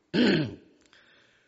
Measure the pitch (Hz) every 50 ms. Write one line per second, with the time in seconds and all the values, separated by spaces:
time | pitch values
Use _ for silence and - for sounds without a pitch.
0 | _ _ - - 247 208 170 160 143 107 95 - - _ _ _ _ _ _ _
1 | _ _ _ _ _ _ _ _ _